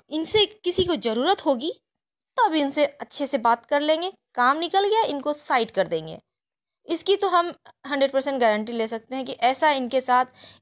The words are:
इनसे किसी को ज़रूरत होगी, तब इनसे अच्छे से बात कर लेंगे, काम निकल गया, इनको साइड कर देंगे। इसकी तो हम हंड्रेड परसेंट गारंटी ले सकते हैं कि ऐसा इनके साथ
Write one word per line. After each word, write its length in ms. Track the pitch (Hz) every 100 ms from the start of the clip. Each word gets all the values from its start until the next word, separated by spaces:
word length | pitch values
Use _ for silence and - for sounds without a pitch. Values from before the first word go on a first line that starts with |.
| _
इनसे 360 | 311 320 427 403
किसी 380 | - 349 359
को 120 | 349 302
ज़रूरत 500 | 226 220 294 392 302
होगी, 260 | 247 311 - _ _ _ _ _ -
तब 180 | 440
इनसे 320 | 320 277 294 285
अच्छे 400 | - - - 277
से 120 | 269
बात 280 | 233 240 -
कर 140 | 285
लेंगे, 320 | 302 320 359 - _
काम 220 | - 247 294
निकल 320 | 339 381 403
गया, 140 | 427
इनको 300 | - 285 294
साइड 380 | 294 - 262 226
कर 180 | - 170
देंगे। 320 | 165 160 165 _ _ _ _ _ _ -
इसकी 300 | 320 - 403
तो 120 | 403
हम 260 | 349 349 - - _ 269
हंड्रेड 260 | 277 269
परसेंट 280 | 269 277 269
गारंटी 320 | 233 214 214
ले 160 | 233 220
सकते 280 | 226 - 254
हैं 80 |
कि 80 | 262
ऐसा 380 | - 240 269 311
इनके 300 | 277 240 262
साथ 240 | 247 247 254 _ - -